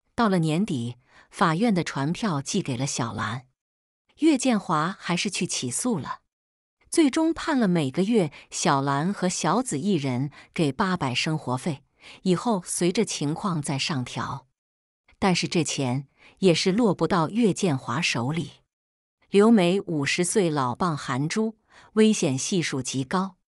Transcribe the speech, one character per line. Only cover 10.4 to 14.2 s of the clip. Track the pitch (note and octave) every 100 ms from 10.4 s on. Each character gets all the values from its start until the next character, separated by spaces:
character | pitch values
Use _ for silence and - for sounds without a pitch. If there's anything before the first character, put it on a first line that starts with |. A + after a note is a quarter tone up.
| -
给 | - D3
八 | C3+ F#3+ F3+
百 | C3+ A#2+
生 | - D#3
活 | - B2+
费， | F3 C#3 _ _ - -
以 | F#3+ F3
后 | B3 G3 -
随 | - F3+
着 | G3 G3
情 | - D3
况 | D#3+ G3+ D#3+
再 | C#3+ C#3
上 | - C#3
调。 | A#2+ -